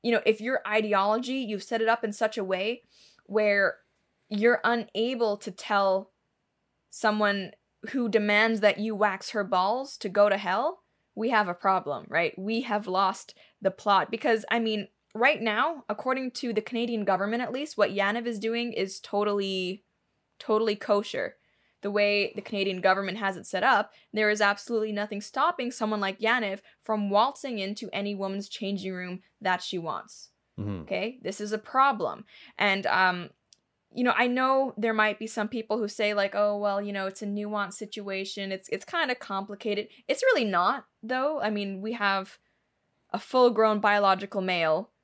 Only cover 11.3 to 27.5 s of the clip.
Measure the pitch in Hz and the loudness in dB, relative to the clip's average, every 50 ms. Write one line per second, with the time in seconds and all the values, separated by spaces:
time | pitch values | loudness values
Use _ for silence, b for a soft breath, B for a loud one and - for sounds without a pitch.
11.3 | 247 214 208 180 175 - - 196 190 185 - 143 143 117 - - - 165 170 143 | 4 4 2 2 -2 0 2 2 2 2 0 -2 -6 -6 -6 -2 0 0 0 0
12.3 | - - 190 208 226 226 262 233 208 208 214 190 185 185 196 185 226 - - - | -2 -4 -6 -4 -2 -4 -2 -2 -2 -2 -2 -2 0 2 2 2 0 -4 -12 -16
13.3 | - b b b b _ 196 190 190 - - 208 202 190 156 - 226 226 - 262 | -20 b b b b _ -2 -2 -2 0 2 4 4 4 4 2 -4 -2 2 2
14.3 | 226 220 214 - 220 233 226 220 214 208 190 - _ _ _ _ _ 220 233 277 | 2 2 0 -2 0 0 0 0 -2 -4 -6 -8 _ _ _ _ _ 4 4 4
15.3 | 311 - 226 226 208 220 262 320 339 277 - - 208 - - 254 254 262 262 254 | 4 2 0 -2 2 2 0 0 -2 -6 -8 -8 -8 -4 -2 -2 -2 -2 -2 -6
16.3 | 247 - - 240 220 214 214 - 247 226 240 240 233 220 208 196 190 180 196 208 | _ -6 -6 -2 -2 -2 -2 -2 -4 -4 -2 -2 -2 -2 0 0 0 0 0 -2
17.3 | 226 240 254 - 247 269 294 311 - 311 - - 196 196 196 196 208 240 233 240 | -2 -2 -4 -4 -4 -6 -6 -6 2 2 2 2 2 0 0 0 0 -2 -4 -4
18.3 | 226 202 202 226 233 233 240 240 - - 190 190 - - - - - 202 208 208 | -4 -2 -4 -2 -2 -2 -4 -4 -2 -4 -4 -4 -6 -12 -10 -4 -2 0 0 0
19.3 | 202 202 196 196 190 185 185 180 190 - _ _ _ _ _ _ _ _ _ _ | 0 0 -2 -2 -2 -2 -2 -4 -6 -8 _ _ _ _ _ _ _ _ _ _
20.3 | _ _ - - 220 214 226 220 208 214 - - 208 202 208 - - - 90 - | _ _ -4 -2 0 0 2 0 -2 -4 0 0 0 0 0 -2 -6 -6 -6 -6
21.3 | - _ _ _ _ _ _ _ _ _ - 208 202 208 208 208 208 208 202 - | -8 _ _ _ _ _ _ _ _ _ -8 -2 0 2 2 4 2 2 0 -2
22.3 | - 202 196 - 220 196 196 196 185 185 180 190 185 196 196 190 185 220 208 196 | -4 -10 -10 -6 -4 -2 -2 -2 -2 2 4 4 4 4 0 -4 -4 -4 -4 -4
23.3 | 190 175 - - - 180 190 262 254 202 214 b b b b b - 214 214 208 | -4 -6 -10 -6 -4 0 2 4 4 4 2 b b b b b -2 0 2 2
24.3 | 208 208 208 202 202 208 - - 233 220 220 220 208 202 208 208 214 202 208 - | 2 4 2 2 2 0 -4 -4 -2 -2 -2 -2 -4 -6 -6 -6 -6 -10 -10 -6
25.3 | - 269 285 339 349 - 247 240 254 - 226 214 214 208 202 196 190 - 220 220 | -2 0 0 0 0 -2 -6 -6 -4 -4 -2 -2 -2 -2 -2 -4 -4 -2 0 2
26.3 | 240 254 226 196 190 196 b b b b _ - 220 214 208 202 196 202 233 269 | 2 2 0 -4 -6 -8 b b b b _ -4 -2 -2 0 2 4 4 4 2
27.3 | 277 - - 262 | 0 -6 -8 -6